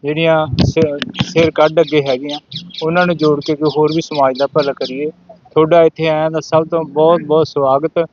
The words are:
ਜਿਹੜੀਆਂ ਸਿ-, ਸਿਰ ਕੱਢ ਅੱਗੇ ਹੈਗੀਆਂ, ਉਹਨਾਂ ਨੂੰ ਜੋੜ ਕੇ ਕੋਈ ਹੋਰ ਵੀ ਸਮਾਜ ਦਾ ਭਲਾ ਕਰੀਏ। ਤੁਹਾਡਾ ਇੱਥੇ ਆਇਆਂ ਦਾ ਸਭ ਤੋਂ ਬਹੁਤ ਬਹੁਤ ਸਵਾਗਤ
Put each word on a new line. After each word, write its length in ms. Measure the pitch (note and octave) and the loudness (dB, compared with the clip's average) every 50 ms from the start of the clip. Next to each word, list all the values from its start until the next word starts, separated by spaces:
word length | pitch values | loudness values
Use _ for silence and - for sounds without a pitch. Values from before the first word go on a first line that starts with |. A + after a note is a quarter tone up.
ਜਿਹੜੀਆਂ 440 | - C#3+ D3+ D#3 E3 E3 D#3+ D#3 D#3 D3+ - - - | -4 -4 -2 0 2 2 2 2 0 -2 -2 0 0
ਸਿ-, 340 | C#3 - - D#3+ D3+ C#3+ C#3+ - - - - | 0 2 0 0 0 -2 -6 -8 -10 -4 -4
ਸਿਰ 280 | - - - D#3+ E3 D#3+ | -4 -2 0 0 0 0
ਕੱਢ 300 | D#3+ - D3+ D#3 D#3+ E3+ | 2 2 2 2 4 2
ਅੱਗੇ 220 | E3 D3 D3 D3+ | 0 2 2 0
ਹੈਗੀਆਂ, 360 | C#3 C#3 C3 B2+ C#3 D3 D3 D3 _ _ C3 - - - - - | 0 0 -2 -4 -4 -8 -10 -10 _ _ -14 -14 -14 -14 -12 -6
ਉਹਨਾਂ 240 | D#3+ D#3+ E3 F3 F3+ | -4 -2 0 2 2
ਨੂੰ 100 | F3+ F3 | 0 0
ਜੋੜ 240 | D3+ D#3 D3+ D3 C#3+ C#3 | 0 2 0 0 0 0
ਕੇ 80 | - D#3 | -4 -4
ਕੋਈ 160 | C#3+ D3+ D#3 C#3 D3 | 0 -2 -2 0 2
ਹੋਰ 140 | D3+ D3+ D#3 | 0 0 0
ਵੀ 40 | E3 | -2
ਸਮਾਜ 380 | D#3+ - D3+ D3 C3+ C3 C3 B2+ | -4 -4 -2 0 0 0 2 0
ਦਾ 80 | C#3 | -4
ਭਲਾ 260 | C#3 - D#3 C#3+ C#3 | -2 0 -2 -2 -2
ਕਰੀਏ। 380 | C3+ - C3+ B2+ B2+ C3+ D3 D#3 - _ _ _ | -4 -6 -8 -8 -6 -8 -8 -8 -8 _ _ _
ਤੁਹਾਡਾ 520 | - _ _ - _ D3+ D#3 D#3+ E3+ E3+ | -20 _ _ -4 _ 0 2 4 6 4
ਇੱਥੇ 260 | E3 E3 _ - D#3+ D#3+ | 4 4 _ 0 -2 -2
ਆਇਆਂ 220 | D#3 D3+ D#3 D#3+ | 0 0 -2 -2
ਦਾ 100 | D#3+ D#3+ | -2 -4
ਸਭ 260 | D3+ - - D#3+ D#3+ D#3+ | -6 0 0 0 0 0
ਤੋਂ 160 | E3+ E3 D#3+ | -4 -4 -4
ਬਹੁਤ 360 | D#3 C#3 D3 D#3 D#3+ E3+ E3+ | -4 -2 2 4 4 4 2
ਬਹੁਤ 260 | D#3 D3 D3+ D#3+ D#3+ | 0 0 0 0 0
ਸਵਾਗਤ 600 | - - D3 C#3 C3+ C3 C#3 D3+ D#3+ _ F3 E3 D#3+ | 0 -2 -2 0 2 2 0 0 -2 _ -2 -4 -4